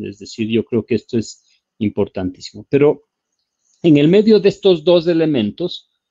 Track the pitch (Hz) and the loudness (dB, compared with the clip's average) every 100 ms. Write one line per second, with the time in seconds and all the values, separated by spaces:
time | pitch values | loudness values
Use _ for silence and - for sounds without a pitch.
0 | 101 98 95 - 110 113 104 117 - 113 | -10 -14 -14 -10 -4 -4 -2 -4 -4 -6
1 | - 117 107 - _ _ _ - 101 - | -4 -6 -6 -12 _ _ _ -8 -6 -4
2 | 98 - 92 - - 107 - 139 143 143 | -6 -6 -8 -10 -18 -20 -4 0 0 0
3 | _ _ _ _ _ _ _ _ 170 143 | _ _ _ _ _ _ _ _ 2 4
4 | 147 196 214 208 196 196 196 170 151 175 | 4 4 4 4 2 0 0 2 2 2
5 | 165 165 160 139 104 - - - _ _ | 2 0 0 0 -2 -4 -10 -10 _ _
6 | _ | _